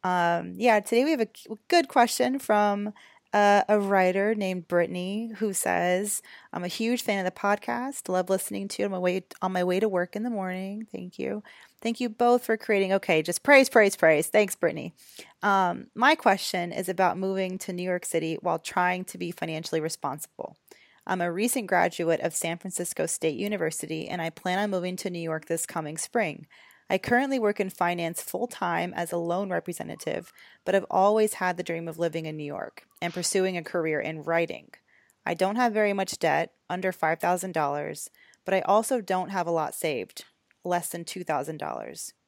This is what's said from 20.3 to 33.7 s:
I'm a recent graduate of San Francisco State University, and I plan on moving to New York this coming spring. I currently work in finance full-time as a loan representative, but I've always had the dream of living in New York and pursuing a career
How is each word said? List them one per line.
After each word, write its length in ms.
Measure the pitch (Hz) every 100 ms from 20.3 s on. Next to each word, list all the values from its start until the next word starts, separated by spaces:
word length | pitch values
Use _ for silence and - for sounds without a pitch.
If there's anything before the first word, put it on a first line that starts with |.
| - - - _ - _ _ -
I'm 140 | 185
a 100 | 175
recent 360 | 170 233 262 196
graduate 540 | 180 175 - 165 165
of 140 | 165
San 220 | - 165 170
Francisco 480 | 190 - 175 -
State 320 | 160 - 160 -
University, 720 | 202 202 160 - - 160 -
and 140 | 180
I 80 | 165
plan 280 | - 180 185
on 120 | 208
moving 260 | 190 180 185
to 140 | 190
New 80 | 175
York 260 | 160 156 -
this 200 | 165 -
coming 320 | 170 156 160
spring. 480 | - 240 185 - - - - _ _
I 60 | 190
currently 420 | - 240 269 269
work 220 | 208 202
in 80 | 196
finance 540 | - 175 175 170 175
full-time 720 | - 185 240 - 180 170 175 -
as 160 | 170
a 60 | 175
loan 320 | 170 175 202
representative, 840 | 170 175 170 - - - - 180 _ - _
but 100 | -
I've 120 | 196 -
always 440 | 180 196 214 214
had 240 | - 185 175
the 40 |
dream 240 | 175 165 165
of 120 | 160
living 260 | 170 160
in 140 | 160 156
New 60 |
York 400 | 147 - - - _ _
and 100 | 170
pursuing 460 | 180 170 190 190 180
a 40 |
career 380 | 160